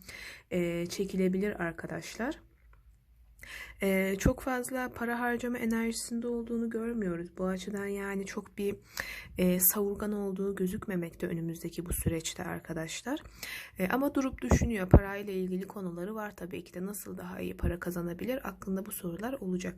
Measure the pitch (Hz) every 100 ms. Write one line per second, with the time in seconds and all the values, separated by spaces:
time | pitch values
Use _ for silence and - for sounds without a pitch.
0 | - - - - - 180 175 170 175 -
1 | 190 185 185 185 208 - 170 165 - 165
2 | - - 240 320 - _ - - - -
3 | _ - - - - - - - 196 190
4 | 190 196 - 262 - 254 247 262 254 -
5 | 233 240 240 240 247 240 226 226 226 226
6 | - 233 240 240 233 233 233 226 226 233
7 | 190 170 175 - 185 185 196 202 202 202
8 | 196 196 190 - - - 202 202 - -
9 | - - - - 185 180 185 214 202 202
10 | 208 208 202 190 196 196 185 214 - 185
11 | 170 - 175 165 165 165 170 - 175 -
12 | - 165 160 - 170 170 - 165 160 -
13 | 240 302 - - - - - - 185 254
14 | 285 285 262 - 254 233 240 220 185 -
15 | 196 202 208 190 185 185 190 214 185 170
16 | 180 220 208 196 175 175 175 180 190 208
17 | 202 185 180 185 180 185 180 175 175 175
18 | 175 175 196 262 - 185 - 190 202 190
19 | 180 165 220 269 190 180 185